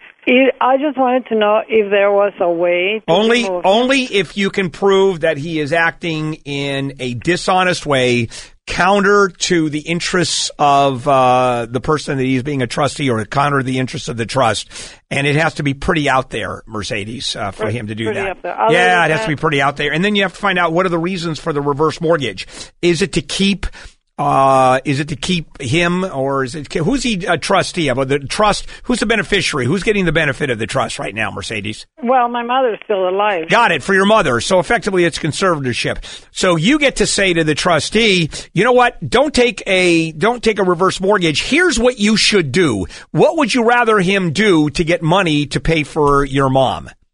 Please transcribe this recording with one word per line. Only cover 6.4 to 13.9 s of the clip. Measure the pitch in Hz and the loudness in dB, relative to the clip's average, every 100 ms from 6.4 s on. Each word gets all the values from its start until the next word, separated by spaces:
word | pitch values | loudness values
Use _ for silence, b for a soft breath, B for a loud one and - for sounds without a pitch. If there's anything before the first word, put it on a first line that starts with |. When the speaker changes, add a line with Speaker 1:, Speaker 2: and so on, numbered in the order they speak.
| 143 | -8
Speaker 2:
in | 143 143 139 139 - | -6 -4 -4 -6 -6
a | 127 120 | -8 -4
dishonest | 165 175 - 185 180 175 147 | -2 0 0 2 2 0 0
way, | 135 123 120 113 B B - - | 2 2 2 -2 B B -18 -8
counter | - 180 202 196 202 196 | 0 2 4 4 4 2
to | - - 175 156 | 0 -2 0 0
the | 151 | -4
interests | 147 170 - 185 165 - - - | -6 -6 -2 -2 0 -2 -6 0
of, | 147 139 139 127 143 | 2 4 2 0 2
uh, | 131 127 127 127 120 117 | 4 4 4 2 0 -4
the | 123 | -4
person | 156 151 - 135 | -2 -2 -2 -2
that | |
he's | 127 131 | 0 0
being | 139 139 | -2 -4
a | 120 | -2
trustee | - 110 - 135 | -2 -2 -2 -2
or | 110 107 | -2 -2
counter | 139 143 139 | 0 0 0
the | 127 131 | 0 -2
interests | 127 | -4